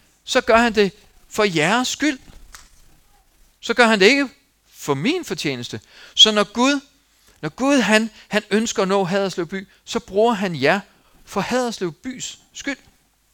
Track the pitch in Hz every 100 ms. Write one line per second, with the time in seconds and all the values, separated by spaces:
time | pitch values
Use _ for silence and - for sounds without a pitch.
0 | _ _ - 254 240 226 240 214 196 -
1 | _ _ _ - 214 165 156 233 254 -
2 | 285 262 - - - - - _ - _
3 | _ _ _ _ _ _ - 233 233 220
4 | 190 277 269 - _ _ _ - - 135
5 | 185 359 302 180 160 127 120 110 - -
6 | - - 214 214 202 240 254 285 - _
7 | _ _ _ _ 156 - 262 285 190 214
8 | 220 - - 208 - 202 226 - 190 196
9 | 185 196 196 180 165 190 196 _ - 233
10 | - 190 220 214 190 160 135 190 - _
11 | _ _ - 208 180 247 247 - 180 156
12 | 262 247 - - _ - - 269 _ _
13 | _ _ _